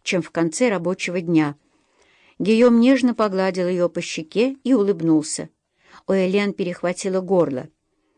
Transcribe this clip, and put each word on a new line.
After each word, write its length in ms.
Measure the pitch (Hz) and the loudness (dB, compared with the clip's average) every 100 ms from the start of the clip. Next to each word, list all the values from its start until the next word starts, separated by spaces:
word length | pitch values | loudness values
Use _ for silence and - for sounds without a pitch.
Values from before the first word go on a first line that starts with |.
чем 180 | - 185 | -6 -4
в 100 | 160 | -4
конце 380 | - 165 160 247 | -4 -4 0 0
рабочего 520 | 190 170 185 - 180 | 0 -4 -4 -6 -6
дня. 340 | 170 165 151 143 _ _ _ _ _ _ _ - | 0 0 0 -4 _ _ _ _ _ _ _ -6
Гийом 440 | 175 220 247 233 | 0 4 6 6
нежно 320 | 240 269 247 | 4 4 0
погладил 540 | 233 214 190 190 185 180 | -2 -2 0 -2 -2 -2
ее 200 | 180 175 | 0 -2
по 140 | 170 | -2
щеке 560 | 165 - 160 180 254 269 240 | -8 -10 -6 -2 -2 -2 0
и 80 | |
улыбнулся. 760 | 254 202 180 165 156 151 - 165 _ _ _ _ - - | 2 2 0 2 2 0 -8 -12 _ _ _ _ -12 -4
У 60 | |
Элен 400 | 190 185 196 202 | 0 0 0 -2
перехватило 680 | - 175 175 175 180 196 185 | -4 -6 -4 -4 -4 -4 -4
горло. 480 | 185 190 151 127 151 _ _ _ _ | 0 2 2 -2 -10 _ _ _ _